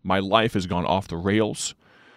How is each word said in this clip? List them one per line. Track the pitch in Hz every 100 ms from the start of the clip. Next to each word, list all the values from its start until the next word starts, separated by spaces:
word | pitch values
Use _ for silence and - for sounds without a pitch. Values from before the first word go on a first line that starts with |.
My | 92 95
life | 98 110 113
has | 104 90
gone | 87 -
off | 92 95
the | 82
rails. | 95 107 107 - - - _ _ -